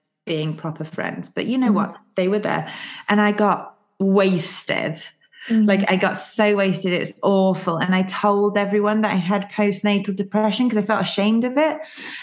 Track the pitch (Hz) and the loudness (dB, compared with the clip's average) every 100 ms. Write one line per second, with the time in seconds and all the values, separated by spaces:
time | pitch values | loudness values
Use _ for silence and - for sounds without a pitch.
0 | _ _ - 156 156 156 160 160 156 - | _ _ -6 -4 -4 -6 -8 -8 -10 -6
1 | - 180 - - 220 262 240 185 - - | -6 -6 -10 -6 -4 0 2 2 -2 -8
2 | _ - 185 208 - 165 160 - - - | _ -4 0 0 -2 -4 -6 -12 -14 -8
3 | - 208 208 208 208 - - - _ - | 0 4 4 4 2 0 -4 -20 _ -2
4 | 196 196 190 175 160 - - - 113 160 | 2 4 4 2 -2 -6 -4 -4 -4 -6
5 | - - _ - - 226 208 196 - 185 | -10 -14 _ -14 -2 2 4 4 2 2
6 | 190 - - - 208 202 190 160 185 175 | 0 -2 -4 0 2 2 2 0 -2 -2
7 | - - 196 196 190 185 185 165 180 185 | -4 -2 0 4 2 0 -2 -2 0 0
8 | 190 - 208 202 208 202 196 208 208 214 | 0 0 0 2 2 0 0 2 2 2
9 | 214 185 170 202 202 - 208 196 208 202 | 0 0 0 -2 -2 -2 0 0 0 0
10 | 202 190 196 214 214 208 247 214 202 185 | -2 -4 -2 0 0 2 0 0 0 0
11 | 190 - 208 226 247 262 311 302 - - | -2 0 2 2 0 0 0 -2 -10 -12
12 | - - | -12 -8